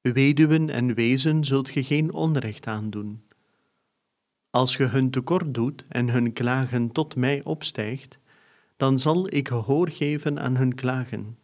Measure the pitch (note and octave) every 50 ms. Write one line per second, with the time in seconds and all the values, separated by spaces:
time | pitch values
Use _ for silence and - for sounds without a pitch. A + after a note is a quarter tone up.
0 | _ C3 A#2+ B2+ C3+ C#3 D3 C#3+ D#3+ D3+ D#3 D#3+ D#3+ D#3 - A#2+ B2 B2+ A#2 G#2+
1 | A#2 A#2 B2+ C3+ C3 D#3 D#3 D#3 D3+ C3 C3+ C3+ C3 C3 - D3 B2+ - D3 D3+
2 | D#3 D#3+ - D#3+ D#3 D#3+ D#3 C#3 A#2 A2 G#2+ - - A#2+ A2 G#2+ G#2+ G#2+ G2+ G#2+
3 | G#2 G#2 G#2 A2 _ _ _ _ _ _ _ _ _ _ _ _ _ _ _ _
4 | _ _ _ _ _ _ _ _ _ _ _ B2 C3 C3 - - C3+ B2 G#2 C3+
5 | C3 C3 C3 C3+ B2+ - E3+ F3+ F3+ D3+ B2 A#2 A#2 C3 C3+ - - - - B2
6 | A#2+ A#2+ A#2+ B2+ A#2+ A#2+ A2+ - A#2+ A#2+ B2+ C3 C3 B2 B2 B2 A#2+ A#2 A#2 -
7 | D#3 D3+ - B2+ B2 C3 C#3+ C#3 D3 - D#3 D3+ - - - - G#2+ G#2 B2 C#3
8 | - - - _ _ _ _ _ _ _ _ _ _ _ _ _ C3+ C3+ C3+ C3
9 | C3 D#3 D#3+ F3+ F#3 F#3+ - D3 C3+ - B2 A#2+ A2 - C3+ D3+ F3+ E3+ - -
10 | D3 C#3+ D3+ D3 D3+ D#3 D3 C#3+ - B2+ C3 B2+ C3 B2+ B2+ B2+ - B2+ C3 C3
11 | B2+ B2 - G#2+ G#2 G#2+ A#2 _